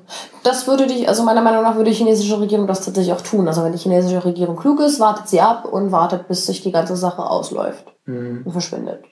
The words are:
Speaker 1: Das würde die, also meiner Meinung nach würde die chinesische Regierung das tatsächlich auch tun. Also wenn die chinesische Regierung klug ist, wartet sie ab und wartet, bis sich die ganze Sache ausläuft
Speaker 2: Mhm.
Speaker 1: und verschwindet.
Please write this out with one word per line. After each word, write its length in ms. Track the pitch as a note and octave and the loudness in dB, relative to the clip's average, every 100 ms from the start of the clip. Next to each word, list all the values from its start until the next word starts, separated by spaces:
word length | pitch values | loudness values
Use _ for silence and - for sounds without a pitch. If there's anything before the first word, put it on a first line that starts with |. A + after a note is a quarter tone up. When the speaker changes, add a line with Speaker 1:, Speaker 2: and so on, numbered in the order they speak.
| - - - - | -14 -16 -16 -2
Speaker 1:
Das 240 | B3 B3+ B3+ | -2 0 0
würde 200 | C4+ B3+ | 2 2
die, 200 | B3 - | 0 0
also 160 | G#3+ | 2
meiner 180 | A#3 A3+ | 2 2
Meinung 220 | A3+ A3+ | 4 4
nach 140 | A3+ A3 | 2 4
würde 120 | A3 | 2
die 60 | G#3 | 4
chinesische 420 | A3+ G#3+ G3+ G#3 | 4 4 2 0
Regierung 300 | G#3 G#3 G3 | 0 0 0
das 160 | F#3+ | -2
tatsächlich 300 | - F#3+ F3+ | -2 -2 0
auch 80 | F3+ | -2
tun. 260 | - G#3+ E3+ | -2 0 2
Also 160 | D#3+ | 0
wenn 80 | E3 | -2
die 60 | F3 | -2
chinesische 480 | G3 F3+ F3+ F3+ F3+ | 2 2 2 0 -2
Regierung 320 | F3 F3 E3+ | -2 -2 0
klug 240 | C#4 D4 | 0 2
ist, 180 | D4 C#4+ | 2 4
wartet 300 | G#3+ G#3 - | 2 2 0
sie 100 | F3+ | 4
ab 240 | G#3 A#3+ - | 4 2 -4
und 220 | F#3+ G3 | -4 0
wartet, 340 | F3 F3+ F3+ - | 2 0 -2 -4
bis 200 | F3+ - | -4 -4
sich 140 | F#3 | -4
die 120 | F#3+ | -2
ganze 240 | E3+ F3+ F3+ | -2 -2 -2
Sache 260 | F3+ F3+ | -4 -4
ausläuft 600 | - - - - - - - _ - | -4 -4 -4 -6 -6 -8 -16 _ -12
Speaker 2:
Mhm. 340 | B2 B2 A#2+ | -10 -8 -10
Speaker 1:
und 80 | C3 | -8
verschwindet. 540 | E3+ - - A#2 - - | -6 -6 -8 -8 -12 -16